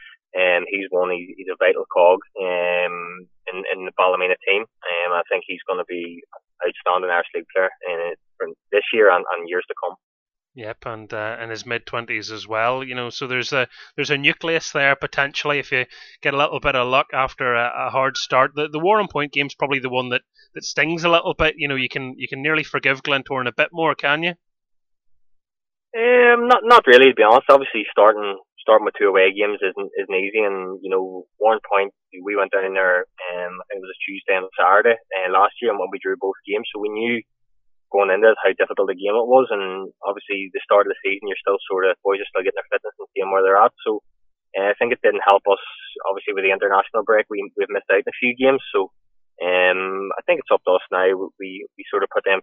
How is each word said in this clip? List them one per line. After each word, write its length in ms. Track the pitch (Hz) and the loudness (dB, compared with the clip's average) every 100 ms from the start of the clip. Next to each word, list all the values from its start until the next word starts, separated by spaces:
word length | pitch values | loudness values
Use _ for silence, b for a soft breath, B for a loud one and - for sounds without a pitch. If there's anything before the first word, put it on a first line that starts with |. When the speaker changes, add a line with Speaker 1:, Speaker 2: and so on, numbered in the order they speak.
| B B _ | B B _
Speaker 1:
um, 300 | 92 92 87 87 | -2 2 2 -2
he's 220 | 98 95 | -8 -4
one, 220 | 90 90 | -2 -2
he, 260 | 90 90 92 | -4 -10 -14
he's 160 | 92 | -12
a 80 | 90 | -2
vital 240 | 92 - | 0 0
cog, 340 | 95 92 87 95 - - | -2 4 4 4 0 -8
um, 880 | 92 90 87 90 90 87 87 90 90 _ - | -4 -2 -2 -2 -2 -6 -10 -14 -20 _ -14
in, 100 | 92 98 | -10 -8
in 140 | 92 | -8
the 80 | 92 - | -6 0
Ballymena 380 | 92 90 92 90 - | 0 2 0 -2 -2
team. 140 | 98 | -2
Um, 480 | 113 _ 90 87 87 | -4 _ -8 -4 -2
I 100 | 87 - | -4 -2
think 140 | 95 87 | -6 -6
he's 160 | 90 - | -12 -8
gonna 160 | 92 87 | -8 -6
be 380 | 87 87 85 - | -10 -12 -16 -20
an 400 | - _ _ 90 | -20 _ _ -8
outstanding 380 | - 92 90 92 | -4 -2 0 0
Irish 180 | 87 - | -2 -2
League 120 | 87 85 | -8 -6
player, 140 | 95 92 | -2 -2
uh, 460 | - 90 85 85 80 _ - | -4 -8 -6 -8 -10 _ -12
for 120 | 85 82 _ | -12 -12 _
this 100 | 101 - | -6 -2
year 180 | 113 101 | 2 4
and, 140 | 90 - 87 | 4 0 -8
and 120 | 85 | -6
years 160 | 90 - | -6 -6
to 60 | - | -10
come. 160 | 87 92 _ _ _ _ _ 127 | -10 -12 _ _ _ _ _ -16
Speaker 2:
Yep, 300 | 110 113 127 | -16 -14 -14
and, 280 | 110 104 | -14 -12
uh, 220 | 110 107 117 | -8 -8 -8
in 100 | 113 | -10
his 160 | 110 107 | -12 -8
mid-twenties 640 | 117 - 123 117 113 101 | -10 -8 -10 -6 -8 -8
as 160 | 110 101 | -12 -6
well, 340 | 110 117 131 | -2 0 -2
you 120 | 131 127 | -6 -8
know, 140 | 120 | -8
so 160 | - 131 | -10 -6
there's 240 | 127 117 | -4 -2
a, 160 | 139 120 B B | -2 -2 B B
there's 160 | - 135 | -8 -4
a 80 | 143 | 0
nucleus 540 | 143 160 165 165 - | 0 0 -2 -4 -4
there 240 | 151 139 143 | -2 0 0
potentially 600 | 147 - 139 - 147 143 | -2 -4 -4 -4 -4 -4
if 120 | 127 | -2
you 140 | 131 123 B B B | -4 -4 B B B
get 120 | 147 | -4
a 40 | 139 | 0
little 200 | 151 139 | -2 -2
bit 160 | 147 | -2
of 140 | 135 123 | 0 2
luck 200 | 131 156 | 0 0
after 420 | 139 131 - 127 | -2 -4 -4 -2
a, 160 | 120 120 123 131 | 0 -2 -4 -4
a 40 | |
hard 260 | 127 131 131 | -2 -2 -4
start. 360 | - 131 143 143 | 0 2 2 -2
The, 120 | 151 | -6
the 120 | 151 | -2
Warrenpoint 500 | 180 214 202 147 143 | 0 0 0 -4 -4
game's 220 | 143 139 | -4 -4
probably 260 | - 143 139 | -4 -4 -4
the 100 | 127 | -4
one 180 | 127 123 | -4 -4
that, 140 | 123 - b b | -6 -6 b b
that 100 | - | -16
stings 400 | - - 151 165 | -8 -4 -2 -2
a 60 | 170 | 0
little 240 | 170 131 | 0 0
bit. 200 | - 156 151 | -2 -2 -2
You 100 | 143 | -4
know, 80 | 135 | -4
you 120 | 127 | -4
can, 260 | 139 131 131 | -6 -10 -10
you 100 | 127 | -12
can 160 | 135 | -6
nearly 220 | 147 156 | -2 -2
forgive 380 | 151 139 135 135 | -2 -2 -2 -2
Glentoran 440 | 147 139 - 135 123 | -2 -4 -4 -6 -4
a 60 | |
bit 140 | - 151 | -2 -2
more, 240 | 165 160 | 0 -2
can 280 | 135 143 151 | 0 -2 -2
you? 120 | 170 170 _ _ _ _ _ _ _ _ _ _ _ _ _ _ _ | -2 -8 _ _ _ _ _ _ _ _ _ _ _ _ _ _ _
Speaker 1:
Um, 540 | 233 240 247 240 240 240 | -2 2 6 6 6 6
not, 140 | 247 | 4
not 220 | 220 240 - | 8 8 10
really, 220 | 123 131 | 10 8
to 40 | |
be 80 | 117 | 8
honest. 240 | 107 123 - | 6 8 8
Obviously, 360 | 139 131 110 104 | 6 4 -6 -2
starting, 480 | - 104 104 104 98 - - | 4 6 6 -2 -6 -12 -6
starting 260 | - 110 | 4 4
with 140 | 104 - | 4 0
two 80 | 101 | 2
away 240 | 95 95 | 4 4
games 320 | 98 104 101 | 2 -2 -2
isn't, 280 | 95 95 98 | -4 -4 -8
isn't 240 | 101 98 95 | -8 -4 -4
easy, 240 | 98 110 | -2 -2
and, 360 | 104 98 92 95 | -2 -2 -6 -10
you 80 | 95 | -4
know, 360 | 95 92 92 - _ | -4 -4 -10 -18 _
Warrenpoint, 560 | 107 107 - 101 98 - _ 92 | 0 0 0 -2 -2 -8 _ -14
we 160 | 95 | -6
went 160 | 101 95 | -4 -2
down 240 | 98 95 | -2 -2
there, 320 | 95 92 90 92 - 92 | 0 0 0 -2 -10 -10
um, 220 | 87 90 92 | -8 -10 -12
I 40 | - | -14
think 80 | 101 | -14
it 80 | 92 | -14
was 80 | |
a 80 | - | -12
Tuesday 320 | - 98 - | -12 -8 -2
and 120 | 95 92 | -2 -2
a 100 | - | 0
Saturday, 400 | 90 98 117 113 _ | 4 6 4 2 _
uh, 160 | 95 92 | -6 0
last 240 | 95 101 - | 2 2 0
year, 80 | 120 | -2
and 80 | 101 | -2
when 160 | 92 | -4
we 80 | 98 | -6
drew 160 | 95 95 | -6 -4
both 160 | 98 95 | -4 -6
games, 240 | - 104 117 | -6 -6 -6
so 120 | 107 | -8
we 80 | 104 | -8
knew 320 | 107 117 117 - _ _ _ _ _ _ | -4 -4 -4 -8 _ _ _ _ _ _
going 160 | 98 98 | 0 2
into 160 | 95 110 | 6 6
it 160 | 107 | 6
how 80 | 98 90 | 2 0
difficult 320 | 98 - 98 | -2 -2 -2
a 80 | 90 | -2
game 160 | 101 | -2
it 160 | 110 117 | 0 4
was, 160 | 131 123 | 4 4
and 380 | 104 95 95 95 - | -2 -4 -8 -10 -8
obviously 480 | 95 101 - 98 95 | -8 -8 -8 -8 -8
the 140 | 95 - | -10 2
start 220 | 101 101 | 4 4
of 80 | 95 | -2
the 80 | 98 | -6
season, 240 | 98 104 | -6 -6
you're 80 | 95 | -6
still 240 | - 98 - | -2 -4 -2
sort 160 | 95 95 | 0 0
of, 80 | 87 | 0
boys 160 | 98 98 | 0 -2
are 80 | 101 | -2
still 160 | 98 | -4
getting 160 | 92 98 | -4 -4
their 140 | - | -4
fitness 240 | 104 107 - | -6 -6 -14
and 80 | 98 | -10
seeing 160 | 98 95 | -6 -2
where 160 | 98 95 | 2 4
they're 160 | 98 | 6
at, 80 | 107 - - | 4 2 -4
so, 160 | 107 - _ _ _ _ 95 | -4 -8 _ _ _ _ -2
uh, 80 | 101 | -2
I 80 | |
think 160 | 104 120 | 0 -2
it 140 | 117 110 | 0 0
didn't 160 | 101 | 2
help 240 | 101 101 101 | 4 4 4
us, 160 | 98 - - - - - | 0 -4 -18 -20 -10 -8
obviously, 240 | 196 - | -6 -6
with 80 | 98 | -2
the 80 | 95 | 0
international 560 | 95 101 98 - 113 104 | 0 2 2 2 -2 2
break, 240 | 107 107 | 2 0
we, 80 | 104 98 | -6 -6
we've 160 | - 98 | -6 -4
missed 220 | 101 - | -4 0
out 80 | 101 | 0
in 80 | - | 0
a 80 | - | -4
few 160 | 123 | -4
games, 300 | 120 131 135 - | 2 2 2 0
so 160 | - 95 _ _ _ _ - | -2 -2 _ _ _ _ -8
um, 720 | 87 90 90 92 95 95 98 | 0 2 4 2 -2 -6 -6
I 80 | - - | -6 -2
think 120 | 165 | -2
it's 160 | - | 0
up 80 | 101 | 0
to 160 | - 92 | 2 0
us 80 | - | 0
now. 180 | 92 92 92 95 - | 0 2 0 -4 -10
We, 280 | 95 95 104 | -14 -14 -16
we 180 | - - | -18 -6
sort 140 | 101 | -4
of 60 | 98 | -2
put 100 | - | -2
them 140 | - 95 | -2 -2